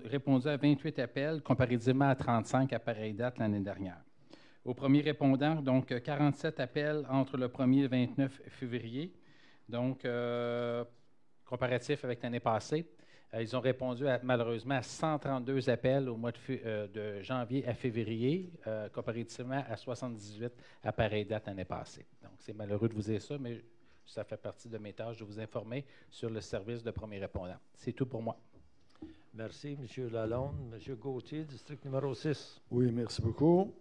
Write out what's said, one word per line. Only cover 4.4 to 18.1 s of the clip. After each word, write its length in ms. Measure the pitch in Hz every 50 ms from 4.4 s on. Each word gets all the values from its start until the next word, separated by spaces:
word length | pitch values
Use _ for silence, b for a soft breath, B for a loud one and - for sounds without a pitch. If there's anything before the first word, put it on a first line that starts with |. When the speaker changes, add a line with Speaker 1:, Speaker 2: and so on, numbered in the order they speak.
| B B B B B
Speaker 1:
Au 100 | 127 120
premier 280 | - 147 135 139 147
répondant, 540 | 147 156 143 - 147 135 135 127 143 151 160
donc, 320 | 156 139 131 127 135 127 - 127 120
quarante-sept 600 | - - 143 143 147 143 139 - - 160 156 -
appels 440 | 131 123 - 151 147 151 151 151 139 123
entre 260 | 131 135 135 135 -
le 140 | 131 127 120
premier 300 | - - 131 127 131 139
et 20 |
le 60 | 139 127
vingt-neuf 520 | 127 127 123 117 - - 139 131 - - - -
février, 640 | - - 120 117 120 120 107 113 117 135 160 185 - - b b b b b b b b b b
donc, 380 | 117 120 123 131 135 135 -
euh, 800 | 127 120 120 120 120 120 120 120 120 120 120 120 120 120 120 120 - - - - - - - - - - - -
comparatif 640 | - 127 120 131 120 127 117 - - 147 - -
avec 180 | 127 120 - -
l'année 160 | 123 117 120
passée. 480 | - 120 110 104 - - 151 160 170 - - b b b b b b b -
Euh, 80 | 113
ils 140 | 117 107 123
ont 40 | 127
répondu 480 | 113 131 123 - 131 127 123 120 139 139
à, 120 | 127 123 127
malheureusement 520 | 127 127 117 117 117 117 113 101 131 139
à 60 | 127
cent 380 | 120 - - - - 160 151 143
trente-deux 500 | - 139 135 127 120 127 135 135 120 135
appels 380 | 120 - - 127 131 139 135 127
au 80 | 117
mois 160 | 113 117 120
de 60 | 110 -
fé-, 240 | - - 127 120 -
euh, 220 | 113 107 104 104 98
de 340 | 95 110 104 107 104 101
janvier 460 | 95 101 131 127 120 113 127 139 123 123
à 60 | 107
février, 760 | - - 127 110 120 110 104